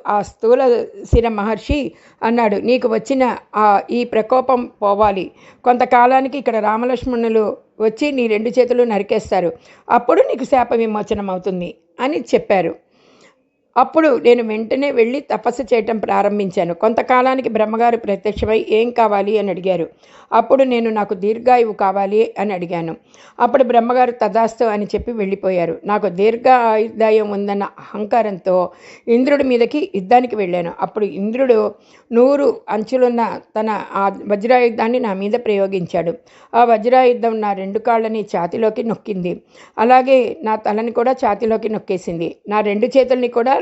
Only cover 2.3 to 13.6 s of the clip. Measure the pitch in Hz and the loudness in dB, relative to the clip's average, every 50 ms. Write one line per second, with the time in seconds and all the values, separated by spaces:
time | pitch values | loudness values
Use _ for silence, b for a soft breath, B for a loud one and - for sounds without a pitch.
2.3 | 240 240 233 208 202 190 - 226 254 240 254 226 220 214 - - 269 262 254 233 | 0 2 2 2 0 0 0 0 0 2 2 0 -2 -2 -2 -2 0 0 0 0
3.3 | 190 - - _ - 208 214 208 202 190 - - 226 240 240 240 - 220 220 220 | -2 -6 -10 _ -2 2 4 4 4 2 0 -2 -2 -2 -2 0 0 -2 0 2
4.3 | 254 262 254 262 254 247 240 240 _ - 214 202 202 202 214 208 196 190 165 - | 0 0 2 2 0 0 -2 -6 _ -2 0 0 2 2 2 0 0 -2 -6 -8
5.3 | - b b b b b b 247 247 240 254 247 254 240 240 247 262 269 269 254 | -12 b b b b b b 2 2 2 2 2 4 4 6 6 4 2 0 0
6.3 | 269 277 - 247 220 220 208 214 214 220 247 254 254 240 - 254 247 233 233 226 | -4 -4 -4 -2 -2 -2 0 -2 -2 -2 -2 -2 -4 -4 -4 -4 -4 -2 -2 0
7.3 | 220 220 214 - - - _ _ _ - 214 220 220 - 302 294 277 254 240 226 | 0 0 0 0 -4 -8 _ _ _ -2 -2 -2 -2 -2 -2 -2 0 0 0 0
8.3 | 208 208 220 240 - 254 240 240 247 247 247 233 208 196 196 - 233 214 - - | 0 -2 -2 -2 0 0 2 2 2 0 2 2 0 -2 -2 -2 -2 -2 -2 -2
9.3 | 208 185 175 165 - b b b b b b b - 240 - - 320 359 539 - | -2 0 0 -2 -4 b b b b b b b 0 0 2 2 2 2 2 0
10.3 | - 240 269 - 277 254 240 - 247 226 226 220 214 208 208 - 220 202 202 190 | 0 -6 -2 0 2 0 2 2 0 0 0 -2 -2 -4 -4 -4 -4 -4 -4 -6
11.3 | 185 180 180 208 185 180 175 - - _ _ _ _ - 247 285 320 330 226 - | -6 -6 -4 -6 -6 -6 -8 -10 -12 _ _ _ _ -6 -4 -4 -4 -4 -4 0
12.3 | 262 214 - - 208 185 165 175 - - _ _ b b b b b b b b | -2 0 0 2 0 0 0 -2 -4 -8 _ _ b b b b b b b b
13.3 | b b _ _ _ _ | b b _ _ _ _